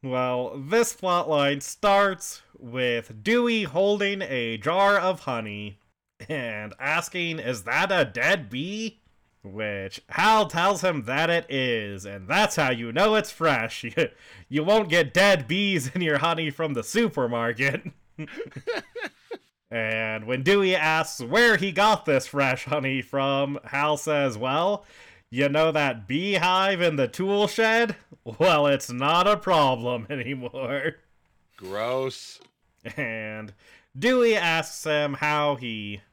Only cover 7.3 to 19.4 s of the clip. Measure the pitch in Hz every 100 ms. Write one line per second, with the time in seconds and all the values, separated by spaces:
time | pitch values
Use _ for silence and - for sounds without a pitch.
7.3 | 160 117 120 92 135 185 190 127 107 139
8.3 | 190 110 123 170 214 220 _ _ _ _
9.3 | _ 101 98 107 101 98 - _ - 202
10.3 | 220 185 165 185 185 180 156 110 139 165
11.3 | 170 165 139 127 117 104 98 98 101 92
12.3 | 170 214 - 139 123 117 127 214 214 208
13.3 | - 160 127 113 - 117 135 151 - -
14.3 | - - 139 160 214 196 170 147 180 202
15.3 | 185 113 180 202 180 131 185 170 143 165
16.3 | 165 160 135 160 127 - 220 233 - 123
17.3 | 120 117 113 131 127 - - _ - 156
18.3 | - 453 - - 453 - 466 415 _ _
19.3 | 466